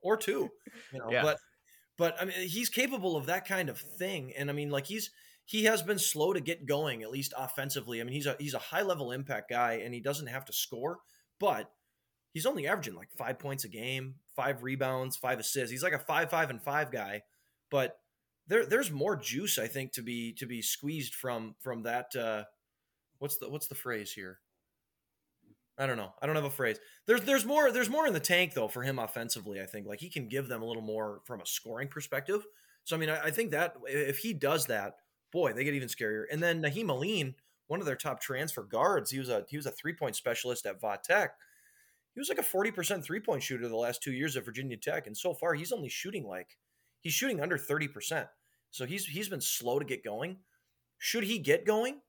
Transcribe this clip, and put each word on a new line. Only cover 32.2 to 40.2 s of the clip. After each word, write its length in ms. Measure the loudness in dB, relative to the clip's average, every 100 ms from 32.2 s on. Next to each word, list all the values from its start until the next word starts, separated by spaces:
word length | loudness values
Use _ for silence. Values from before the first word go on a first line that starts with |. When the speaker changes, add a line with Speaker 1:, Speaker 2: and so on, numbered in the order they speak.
| 0 -2 -2 -20 -20 _
Speaker 1:
So, 120 | -4 0
I 40 |
mean, 100 | 2
I, 160 | 2 0
I 60 |
think 200 | 2 2
that 240 | 2 2 0 -2
if 320 | 0 2 0
he 140 | 0
does 320 | 2 4 4 2
that, 320 | 0 -2 -8 _ _ _
boy, 220 | 2 2
they 100 | 4
get 100 | 2
even 140 | 2 -2
scarier. 380 | -2 0 0 -2
And 120 | 2
then 180 | 4 4
Nahiem 280 | 2 0 0
Alleyne, 460 | 0 2 0 0 -4 _ _ _
one 120 | -4
of 60 | 0
their 100 | -2
top 240 | -2 -4
transfer 440 | -4 -2 -2 -4
guards, 460 | -2 4 6 6 2
he 100 | -2
was 100 | 0
a, 160 | 0 0
he 100 | -4
was 80 | -6
a 60 |
three-point 440 | -6 -6 -2 -2
specialist 500 | -2